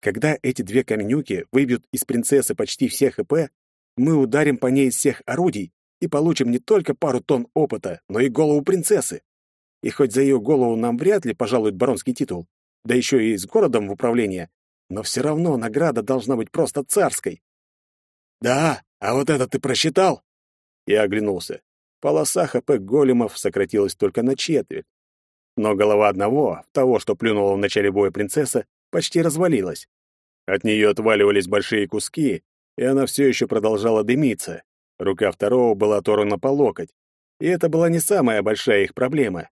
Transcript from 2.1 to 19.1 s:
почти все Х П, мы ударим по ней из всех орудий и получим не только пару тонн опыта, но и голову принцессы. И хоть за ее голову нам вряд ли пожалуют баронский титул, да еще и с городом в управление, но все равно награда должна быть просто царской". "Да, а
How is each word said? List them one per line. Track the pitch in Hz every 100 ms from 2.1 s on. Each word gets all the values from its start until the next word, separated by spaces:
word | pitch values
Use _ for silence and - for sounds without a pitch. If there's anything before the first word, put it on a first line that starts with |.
| 123 117 139 -
почти | - 104 - 123
все | - 135
Х | -
П, | 101 156 147 _ _ _ _ -
мы | 135 156
ударим | 131 135 151 127
по | 127
ней | 135 135
из | 120
всех | 147 120 -
орудий | 127 170 104 92 _ _ _
и | 170
получим | 143 160 151 120
не | 120
только | - 214 160
пару | 135 160 123
тонн | - 135 120
опыта, | - 151 107 95 85 _
но | 101
и | 131
голову | 117 156 147
принцессы. | 143 185 160 202 - - _ _ _ _ _ _
И | 113
хоть | - 135
за | 107
ее | 139 135
голову | 107 147 123 113
нам | 117 120
вряд | 156 202
ли | 120
пожалуют | 101 113 123 107 95
баронский | 123 120 -
титул, | 120 131 90 82 _ _ _
да | 113
еще | 123 120 135
и | 110 104
с | 92
городом | 220 185 120 101
в |
управление, | 101 120 120 107 92 85 _ _ _ _
но | 95
все | 107 -
равно | 135 151 175 135
награда | 113 110 165 117
должна | 107 131 117
быть | 131 110
просто | - 156 147
царской". | 135 - 165 - - 85 _ _ _ _ _ _ _ _ _ _
"Да, | 117 135 160 135 _ _
а | 98